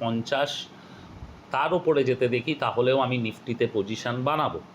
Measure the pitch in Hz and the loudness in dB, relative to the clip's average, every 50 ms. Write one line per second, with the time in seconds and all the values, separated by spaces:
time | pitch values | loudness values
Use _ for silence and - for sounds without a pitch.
0 | 120 113 117 113 113 - 139 135 147 143 - - - - - - - - - - | -2 -2 -2 -2 -2 -2 0 0 0 -2 -4 -8 -10 -12 -16 -20 -20 -20 -20 -20
1 | - - - - - - - - - - - 131 147 160 180 175 170 160 151 143 | -18 -18 -18 -16 -16 -16 -18 -20 -10 -4 -2 0 0 2 2 2 4 4 4 4
2 | 135 123 123 127 131 120 123 120 117 160 151 - 131 113 104 120 123 127 131 139 | 4 2 2 2 2 2 2 0 0 -2 -2 -2 -2 0 2 2 4 4 4 4
3 | 127 123 127 123 113 110 - - - - 117 - 120 113 - 107 98 101 110 - | 2 2 0 0 -2 -2 -6 -6 -6 -6 -2 0 0 0 0 0 -2 -2 -4 -4
4 | - 120 120 127 127 143 156 156 147 113 90 80 - - | -4 -4 -2 -2 0 0 0 0 0 -2 -2 -6 -12 -14